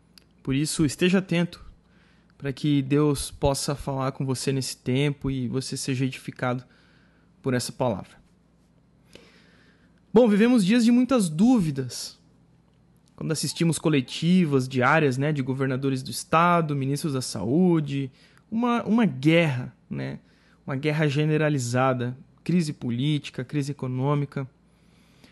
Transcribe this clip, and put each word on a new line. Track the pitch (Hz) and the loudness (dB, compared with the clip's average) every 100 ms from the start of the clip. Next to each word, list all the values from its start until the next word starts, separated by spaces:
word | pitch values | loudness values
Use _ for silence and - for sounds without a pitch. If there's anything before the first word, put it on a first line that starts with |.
| _ - _ _ | _ -20 _ _
Por | - | -4
isso, | 135 151 - | -2 -2 0
esteja | 156 - 180 190 | 0 2 2 2
atento | 185 170 175 - - - _ _ _ _ _ _ | 2 -2 -2 -6 -20 -20 _ _ _ _ _ _
para | 139 | -10
que | 131 151 143 | -4 0 0
Deus | 135 143 151 139 - | 2 2 2 0 -4
possa | - 143 139 - | -2 -2 0 -4
falar | 139 - 135 131 | -6 -6 -4 -4
com | 135 135 | -4 -4
você | 131 - | -4 -2
nesse | 135 131 - | -4 -6 -8
tempo | - 127 147 139 139 | -4 0 0 -2 -6
e | 135 123 | -6 -4
você | 127 127 135 | -6 -6 -8
seja | - 127 | -6 -2
edificado | 131 135 - - 127 127 127 _ _ _ _ _ _ _ | -4 -6 -14 -8 -6 -6 -8 _ _ _ _ _ _ _
por | 135 | -4
essa | 123 - | -4 -4
palavra. | - 127 95 95 - _ _ _ _ _ _ _ _ _ - - _ _ _ _ _ _ _ _ | -4 -4 -4 -8 -20 _ _ _ _ _ _ _ _ _ -20 -20 _ _ _ _ _ _ _ _
Bom, | - 240 | 4 6
vivemos | 202 233 254 | 6 4 4
dias | 180 240 | 4 4
de | 226 | 4
muitas | 240 254 269 185 | 4 4 2 2
dúvidas. | 151 226 254 160 135 127 - - - _ _ _ _ _ _ _ _ _ - | 2 4 4 2 -2 -6 -10 -12 -16 _ _ _ _ _ _ _ _ _ -10
Quando | 156 | -6
assistimos | 156 143 - 170 151 | -4 -4 -2 0 0
coletivas | 170 151 123 - 165 185 170 139 127 | 0 0 0 -4 2 4 4 2 0
diárias, | 131 123 156 147 127 | 2 4 4 4 2
né, | 143 | -2
de | 151 | -2
governadores | 123 131 135 131 135 135 | -4 -2 -2 -2 -2 -4
do | 135 | -6
estado, | - - 160 170 175 160 143 | -12 -2 2 4 2 0 -2
ministros | 131 143 165 | -2 -4 -4
da | 135 | -4
saúde, | 127 - 98 147 185 165 147 139 135 - _ _ _ | -6 -6 -2 2 4 2 0 -4 -6 -10 _ _ _
uma, | 220 240 240 | -4 0 -2
uma | - 220 214 | 0 2 2
guerra, | 127 143 165 165 127 127 - _ | 2 2 4 2 0 -6 -12 _
né, | 143 135 139 - _ _ _ | -8 -8 -10 -16 _ _ _
uma | - 139 | -8 -4
guerra | 147 151 151 | -2 0 0
generalizada, | 135 151 151 151 147 120 123 131 127 120 127 - _ | 2 0 2 2 0 0 0 2 0 -4 -6 -16 _
crise | - 175 156 | -2 0 0
política, | 139 127 120 143 151 - - | -4 -6 -2 0 -2 -4 -10
crise | 127 147 139 | -6 -4 -4
econômica. | 139 131 127 135 147 143 - 135 - _ _ _ _ _ _ - | -6 -6 -4 -2 -2 -2 -6 -10 -14 _ _ _ _ _ _ -20